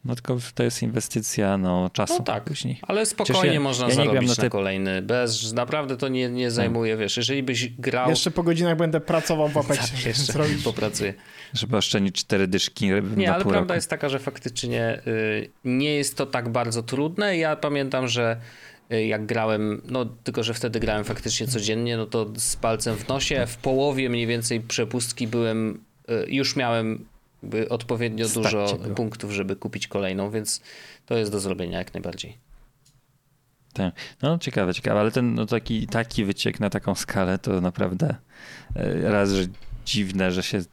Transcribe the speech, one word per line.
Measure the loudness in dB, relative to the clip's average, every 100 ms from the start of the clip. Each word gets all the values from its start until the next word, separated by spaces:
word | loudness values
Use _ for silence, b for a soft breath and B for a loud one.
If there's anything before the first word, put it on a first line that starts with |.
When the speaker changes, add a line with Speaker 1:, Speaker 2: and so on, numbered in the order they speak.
| -4
Speaker 1:
No | -6
tylko | -2 -2
w-, | -2
to | 0
jest | 0 2
inwestycja, | -2 -2 -2 -2 -2 0 2 2
no, | 2 2 2
czasu | 0 0 0
Speaker 2:
No |
tak, | 0 -2
Speaker 1:
później. | -4 -6 -4 -6
Speaker 2:
ale | -2 0
Speaker 1:
Chociaż | 0 0 2
Speaker 2:
spokojnie | 4 4
Speaker 1:
ja, | 4
Speaker 2:
można | 2 2 4
Speaker 1:
ja |
nie | 4
gram | 4
Speaker 2:
zarobić | 4 4
Speaker 1:
na | 4
Speaker 2:
na |
Speaker 1:
te- | 2
Speaker 2:
kolejny, | 2 0 0 0 0
bez, | 0 2 2 0 -2
naprawdę | -2 -2 -2 -2 -2
to | 0
nie, | 0 0
nie | 0 0
Speaker 1:
Tak. |
Speaker 2:
zajmuje, | 2 2 2 0 0
wiesz, | 0 0
jeżeli | 0 0
byś | 0 -2 -2
grał | -4 -2 2 4
Speaker 3:
Jeszcze | 4 2
po | 2
godzinach | 2 2 2 2
będę | 2 2
pracował | 2 0 2 2 4
w | 2
Speaker 2:
<laughs> | 2
Speaker 3:
Apexie, | 0 0 -2
Speaker 2:
Tak, | 0
Speaker 3:
więc | 0
Speaker 2:
jeszcze | 0 2
Speaker 3:
robisz. | 2 2
Speaker 2:
popracuję. | 0 0 -2 0 -2 -4 B B B
Speaker 1:
Żeby | -4 0 2
oszczędzić | 2 2 2 0
cztery | 0 2 4
dyszki | 2 0 0 2 2 2 2
Speaker 2:
Nie, | 2
Speaker 1:
na |
Speaker 2:
ale | 4
Speaker 1:
pół | 4
Speaker 2:
prawda | 2 2
Speaker 1:
roku. | 0
Speaker 2:
jest | -2
taka, | -2 -2
że | -2
faktycznie, | -4 -6 -8 -6 -2 0 0 -2 -2
y, | 0 0 -2 -4 -8 -2
nie | 0 2 2
jest | -2 -2
to | -2
tak | -2 0
bardzo | 0 0 -2
trudne. | -2 -2 0 0 0 2
Ja | 2 0
pamiętam, | 0 0 0 0 0
że, | 2 0 0 -6 B B B _
y, | 0 0
jak | 0 0
grałem, | 0 2 2 0 -2 -4
no, | -4 -4
tylko | -6 -6 -2
że | -2
wtedy | -2 -2 0
grałem | 0 0
faktycznie | -2 -4 -2 -2 -2
codziennie, | -2 0 0 0 -2
no | 0
to | -2 -2 -2
z | -4 0
palcem | 0 0 0 -4
w | -2
nosie, | -2 0 0 0
w | -2
połowie | 0 2 2 2 0
mniej | 0 0
więcej | 0 0 -2
przepustki | -2 -2 -2 -2 -4 -4 -2
byłem, | 0 2 2 -2 -4 -14 _ -4
y, | -2 0
już | 0 0 0
miałem | 2 2 0 -4 -10 -20 _ _
jakby | -6 -4 -2
odpowiednio | -2 -2 -2 -2 -2 -2
Speaker 1:
Stać | 0
Speaker 2:
dużo | 2 2 0
Speaker 1:
cię | -2
było. | -4 -2
Speaker 2:
punktów, | -2 -4 -6
żeby | -4 -4 -4
kupić | -6 -6 -4
kolejną, | -2 -2 -2 -2
więc | -4 -4 -6 B B B B _
to | 0
jest | 0
do | -2
zrobienia | -2 -2 -4 -4
jak | -6
najbardziej. | -8 -8 -8 -12 -14 _ -20 -20 _ _ _ _ _ _ _ _ _ _
Speaker 1:
Tak. | -2 -2 -2 B B
No, | 0 0
ciekawe, | 0 0 0
ciekawe, | 0 0 2
ale | 2
ten, | 2 2 0
no, | 0
taki, | -2 0 -2 0
taki | -2 0 0 0
wyciek | 0 -2 0
na | 0
taką | 0 -2 -4
skalę | -2 0 0 0
to | 0 0
naprawdę, | 0 0 -2 0 0 -2 _ B B B B -4
e, | -2 0 2
raz, | 2 4
że | 2 0 -4 -12 -10 -4
dziwne, | -2 0 0 2
że | 0
się | 0 -2 -4